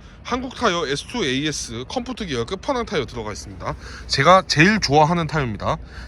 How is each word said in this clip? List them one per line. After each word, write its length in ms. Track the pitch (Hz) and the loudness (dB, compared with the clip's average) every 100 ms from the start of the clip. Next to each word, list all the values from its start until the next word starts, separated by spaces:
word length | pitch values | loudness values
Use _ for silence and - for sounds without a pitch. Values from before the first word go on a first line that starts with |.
| - - | -16 -16
한국 320 | - 247 254 - | -6 -4 -4 -2
타이어 320 | 233 175 139 | 0 0 -2
에스 200 | 143 - | -4 -4
투 160 | 247 | -2
에이에스 640 | 156 131 151 143 - 135 127 | 0 0 -2 -4 -8 -10 -6
컴포트 360 | 262 240 247 190 | -6 -6 -8 -4
계열 200 | 123 117 | -4 -4
끝판왕 400 | 190 - 254 226 | -6 -4 -4 -2
타이어 200 | 185 120 | -4 -4
들어가 260 | 123 107 | -6 -8
있습니다. 440 | 95 - 95 107 151 - - - | -8 -12 -10 -8 -8 -10 -14 -4
제가 360 | - 143 190 - | 2 8 8 6
제일 320 | 143 180 220 | 4 6 4
좋아하는 480 | - 143 156 175 160 | 4 4 4 4 0
타이어입니다. 500 | 156 127 101 101 160 - - | -2 -2 -4 -4 -4 -6 -16